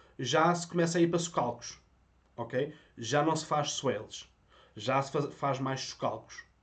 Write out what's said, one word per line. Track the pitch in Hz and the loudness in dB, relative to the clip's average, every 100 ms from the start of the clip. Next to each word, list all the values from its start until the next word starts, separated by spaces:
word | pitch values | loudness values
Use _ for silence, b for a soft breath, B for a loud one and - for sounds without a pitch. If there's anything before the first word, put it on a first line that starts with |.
| b - | b -8
já | 123 156 165 | 0 4 6
se | 170 - | 4 0
começa | 175 165 180 | 0 2 4
a | |
ir | 170 | 4
para | 170 | 2
socalcos, | - 165 120 - - - _ _ _ _ _ - | 0 -2 -2 -4 -12 -16 _ _ _ _ _ -10
ok? | 117 127 147 B B - | -4 -4 -4 B B -12
Já | 110 143 | 0 2
não | 160 156 | 4 0
se | - | 0
faz | 151 147 | 0 0
swales. | - 135 104 104 - - _ b b b 110 | -2 -2 -2 -6 -14 -18 _ b b b -8
Já | 110 135 | -2 0
se | 135 | 0
faz, | 151 139 | -2 -2
faz | - 143 127 | -2 -2 0
mais | 135 135 | -2 -4
socalcos, | - - 123 110 - - - _ | -8 -6 -4 -6 -10 -20 -20 _